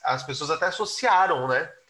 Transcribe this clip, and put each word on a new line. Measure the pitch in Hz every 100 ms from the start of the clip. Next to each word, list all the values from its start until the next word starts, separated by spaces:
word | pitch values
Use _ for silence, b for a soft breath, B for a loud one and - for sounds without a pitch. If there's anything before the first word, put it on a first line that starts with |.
as | 135 131
pessoas | 135 131 147
até | 160 180
associaram, | 175 220 - 247 185 190 147 127
né? | 127 160 - B